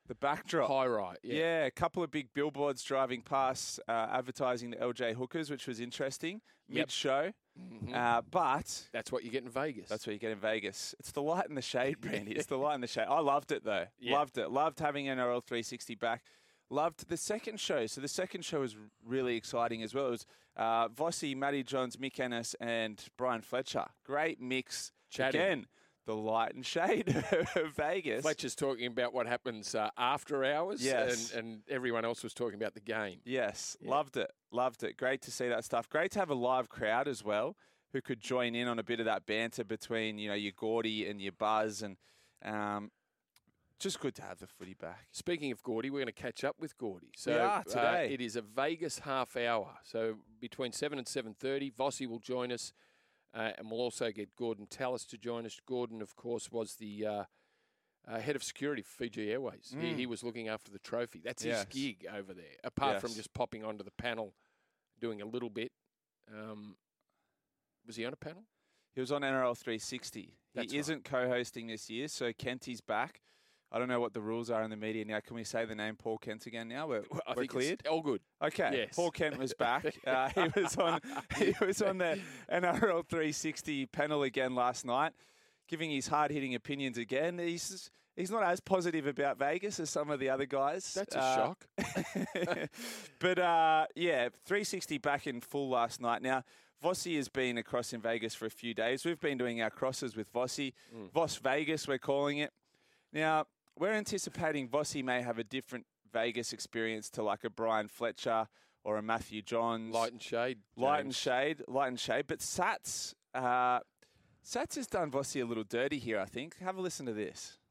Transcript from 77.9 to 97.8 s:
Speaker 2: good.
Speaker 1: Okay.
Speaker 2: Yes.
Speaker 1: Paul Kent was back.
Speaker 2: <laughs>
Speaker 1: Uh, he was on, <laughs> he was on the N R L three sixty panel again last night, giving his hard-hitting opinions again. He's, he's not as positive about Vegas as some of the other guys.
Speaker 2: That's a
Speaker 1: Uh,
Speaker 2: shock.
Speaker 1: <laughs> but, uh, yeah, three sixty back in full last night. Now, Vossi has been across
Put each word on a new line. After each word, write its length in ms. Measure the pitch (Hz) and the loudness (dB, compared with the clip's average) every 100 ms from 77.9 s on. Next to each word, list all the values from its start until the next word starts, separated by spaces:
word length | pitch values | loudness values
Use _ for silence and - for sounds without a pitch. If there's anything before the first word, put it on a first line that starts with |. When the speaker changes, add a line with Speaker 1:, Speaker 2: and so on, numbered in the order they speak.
| 160 | 0
Speaker 2:
good. 200 | 151 110 - _ | 2 -2 -4 _
Speaker 1:
Okay. 280 | 151 - 147 131 | 0 2 2 2
Speaker 2:
Yes. 180 | 107 - | 0 0
Speaker 1:
Paul 160 | 170 | 0
Kent 260 | - 156 135 | 2 0 0
was 160 | 131 | -4
back. 300 | - 120 131 | 2 2 2
Speaker 2:
<laughs> 240 | 151 - - | 0 -2 0
Speaker 1:
Uh, 220 | 131 135 | 2 2
he 320 | 190 170 - | 4 2 4
was 160 | 175 - | 2 2
on, 240 | 170 165 254 277 | 2 2 -2 -8
<laughs> 160 | - - | -6 2
he 160 | 190 185 | 4 4
was 220 | 190 190 | 2 4
on 160 | 202 190 | 2 2
the 200 | 170 160 180 - - | 2 0 -4 -14 -2
N 160 | 175 | 2
R 260 | 180 170 220 | 4 4 4
L 140 | 170 | 4
three 300 | 170 170 156 | 0 0 0
sixty 520 | 151 156 151 - 143 131 | 0 -2 -4 -4 -2 -2
panel 380 | - 151 151 | 0 2 2
again 320 | 139 135 127 123 | 2 2 2 2
last 300 | 123 123 131 | 2 0 0
night, 260 | 123 156 - - _ _ _ _ | 2 2 -2 -14 _ _ _ _
giving 240 | 160 160 | -6 -2
his 160 | 143 127 | -2 2
hard-hitting 480 | 151 147 147 135 120 | 2 2 2 -2 -2
opinions 420 | - 139 135 117 | -4 -4 -2 -4
again. 400 | 113 127 165 175 | -2 0 0 0
He's, 520 | 175 170 - 190 - _ _ - | -2 -4 -6 -10 -14 _ _ -6
he's 160 | 185 | -2
not 100 | 220 | 2
as 180 | 190 180 | 2 2
positive 440 | - 190 175 160 143 | 2 2 4 2 0
about 320 | 131 143 120 | 2 2 2
Vegas 440 | 139 170 202 196 | 2 2 -2 -4
as 80 | 156 | -2
some 200 | 170 147 | -2 0
of 100 | 143 | 0
the 80 | 131 | 2
other 160 | 135 135 | 2 2
guys. 480 | 135 139 175 - | 2 2 0 -4
Speaker 2:
That's 200 | 190 202 | -4 -2
a 60 | - | 2
Speaker 1:
Uh, 160 | 131 131 | 4 4
Speaker 2:
shock. 320 | 127 185 - - | 2 0 -8 -6
Speaker 1:
<laughs> 920 | - - 165 190 190 196 175 175 156 - 240 - - - | -4 -2 -2 -2 -2 0 0 0 -4 -8 -10 -10 -14 0
but, 200 | 180 180 | 2 6
uh, 460 | 175 165 160 156 156 - | 6 6 8 6 4 2
yeah, 340 | 175 139 120 - - | 4 4 4 0 0
three 180 | 202 | 0
sixty 340 | 214 190 - 147 | 2 -2 -2 0
back 300 | 151 143 151 | 2 2 0
in 140 | 120 | -6
full 280 | - 143 139 | -4 -2 2
last 320 | 123 117 - | 4 2 0
night. 200 | 120 113 | 0 2
Now, 220 | 131 131 - - _ _ | 2 2 0 -12 _ _
Vossi 320 | 165 180 180 156 | 0 0 0 0
has 100 | 127 | 0
been 300 | 135 127 120 | 0 2 0
across 340 | - 123 | 0 -2